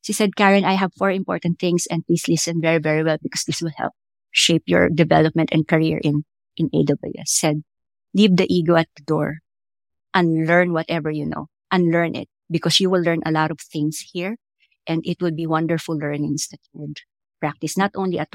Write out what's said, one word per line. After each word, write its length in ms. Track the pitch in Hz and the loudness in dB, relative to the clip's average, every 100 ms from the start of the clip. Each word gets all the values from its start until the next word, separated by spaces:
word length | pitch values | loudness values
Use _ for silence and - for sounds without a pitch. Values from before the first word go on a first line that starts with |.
| - | -6
She 80 | |
said, 240 | 208 208 - | 0 0 4
"Karen, 260 | 202 196 | 4 6
I 140 | 190 190 | 4 0
have 160 | 185 | 0
four 160 | - 196 | 0 -2
important 480 | 190 185 165 175 170 | 0 -4 -2 -2 0
things 300 | 180 175 - | 0 0 0
and 160 | 170 - | -4 0
please 240 | 175 - | -2 2
listen 320 | 170 - 170 | 0 0 0
very, 160 | 160 165 | 2 2
very 240 | 156 156 | 2 0
well 160 | 160 156 | 0 -2
because 200 | - - | -4 -8
this 160 | - 147 | -6 -4
will 140 | 170 - | -6 -6
help 180 | - _ _ _ _ | -8 _ _ _ _
shape 320 | - - 165 - | 0 2 2 2
your 200 | 175 175 | 4 4
development 640 | 156 160 156 156 165 156 | 2 4 4 4 2 0
and 160 | 156 156 | 0 2
career 300 | 160 160 160 | 0 0 0
in, 320 | 156 147 - _ _ - | 0 -2 -4 _ _ -6
in 140 | 156 | -2
A 160 | 156 147 | 0 0
W 280 | 143 - - | 0 -4 -10
S." 160 | - | -4
Said, 320 | - 160 151 - _ _ _ _ | 0 0 -2 -6 _ _ _ _
"Leave 240 | 196 208 180 | 2 4 4
the 80 | 190 | 2
ego 320 | 180 160 170 | 2 4 2
at 80 | 160 - | 2 -8
the 60 | |
door. 400 | 143 156 147 160 _ _ _ _ _ _ _ | -4 -2 -2 -6 _ _ _ _ _ _ _
Unlearn 600 | 185 170 160 160 170 180 165 | 0 2 0 2 4 4 0
whatever 320 | 160 165 151 | -2 -4 -4
you 160 | 156 147 | -4 -6
know. 240 | 147 160 _ _ | -8 -12 _ _
Unlearn 420 | 185 175 165 170 | 2 2 2 0
it 160 | - - _ _ | -4 -12 _ _
because 280 | 165 170 - | -2 0 0
you 80 | 190 | 2
will 140 | 185 | 2
learn 240 | 170 165 165 | 2 0 0
a 80 | |
lot 160 | 156 156 | 0 -2
of 80 | - | -4
things 480 | - 160 151 160 - | -10 -4 -4 -4 -10
here 240 | 175 180 233 _ _ _ _ - | -8 -8 -8 _ _ _ _ -6
and 160 | 165 165 | -4 -4
it 80 | 170 175 | -2 -2
will 80 | |
be 140 | 160 160 | -2 -2
wonderful 500 | 160 165 165 - 156 | -2 0 -2 -2 -6
learnings 500 | 147 147 147 147 - | -4 -4 -4 -4 -6
that 100 | - _ | -12 _
you 160 | 160 147 | -16 -14
would 120 | 147 _ _ _ _ | -14 _ _ _ _
practice, 340 | 151 - 156 - | -8 -6 -6 -2
not 140 | 196 - | -2 -2
only 240 | 190 170 | -4 -4
at 100 | 156 | -4